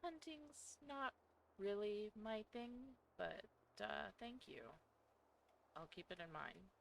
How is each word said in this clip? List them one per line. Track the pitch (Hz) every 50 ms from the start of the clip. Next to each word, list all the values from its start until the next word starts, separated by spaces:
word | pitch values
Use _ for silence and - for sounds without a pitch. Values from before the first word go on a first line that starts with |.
| -
hunting's | 349 320 311 311 330 320 302 302 294 302 - - - - - -
not | 285 285 277 277 262 - - - - - - - - -
really | - 196 196 202 202 208 208 208 208 214 214 -
my | 220 208 220 220 220 214 - -
thing, | 240 240 240 247 247 254 269 262 - - - -
but, | - 185 170 156 - - - - - - - - -
uh, | 208 214 - 71 73 - 190 -
thank | 240 240 240 254 -
you. | - - - - 220 - - - - - - - - - - - - - - - - - - - - -
I'll | - 165
keep | 165 - - 170 -
it | 185 180
in | 175 165
mind. | 160 156 147 127 - 165 185 190 - -